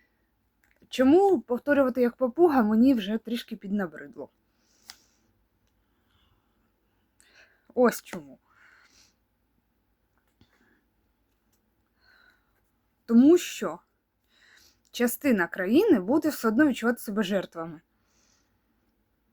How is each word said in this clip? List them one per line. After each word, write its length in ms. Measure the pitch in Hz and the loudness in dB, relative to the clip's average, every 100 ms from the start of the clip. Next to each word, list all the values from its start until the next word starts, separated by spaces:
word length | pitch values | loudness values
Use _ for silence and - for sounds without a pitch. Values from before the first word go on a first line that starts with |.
| _ _ _ _ _ _ _ _ _ | _ _ _ _ _ _ _ _ _
Чому 520 | - 262 339 403 339 | 0 4 4 4 0
повторювати 600 | - 240 - 285 262 254 | -2 -6 0 0 0 0
як 160 | 240 - | -2 -2
папуга, 460 | 254 233 349 269 | -6 2 2 4
мені 320 | 208 220 254 | 2 4 4
вже 240 | 247 185 220 | 2 -2 -8
трішки 380 | - 233 - 214 | -8 -10 -10 -16
піднабридло. 720 | 202 202 185 151 143 143 127 _ _ _ _ _ _ - _ _ _ _ _ _ _ _ _ _ _ _ _ _ _ _ _ _ _ _ _ _ _ _ _ _ _ | -8 -6 -8 -10 -20 -18 -20 _ _ _ _ _ _ -20 _ _ _ _ _ _ _ _ _ _ _ _ _ _ _ _ _ _ _ _ _ _ _ _ _ _ _
Ось 280 | - 240 - | 0 0 0
чому. 360 | - 185 143 131 _ _ _ _ _ _ _ _ _ _ _ _ _ _ _ _ _ _ _ _ _ _ _ _ _ _ _ _ _ _ _ _ _ _ _ _ _ _ _ _ _ _ _ _ _ _ - | -14 -18 -18 -20 _ _ _ _ _ _ _ _ _ _ _ _ _ _ _ _ _ _ _ _ _ _ _ _ _ _ _ _ _ _ _ _ _ _ _ _ _ _ _ _ _ _ _ _ _ _ 2
Тому 320 | 233 269 339 | 4 6 4
що 400 | - - 190 165 _ _ _ _ _ _ _ _ _ _ _ | 2 -10 -10 -10 _ _ _ _ _ _ _ _ _ _ _
частина 560 | - 240 - 285 220 170 | -6 -4 -2 -2 0 -2
країни 540 | - 185 254 440 254 | -6 0 2 4 2
буде 280 | 180 302 311 | 2 -2 -2
все 200 | - 226 | -4 -4
одно 180 | 220 302 | 0 0
відчувати 320 | 233 226 240 | 0 -4 -4
себе 240 | - 202 | -8 -8
жертвами. 580 | 190 202 170 165 165 156 _ _ _ _ _ _ _ _ _ _ _ _ _ _ _ | -4 -4 -6 -12 -14 -16 _ _ _ _ _ _ _ _ _ _ _ _ _ _ _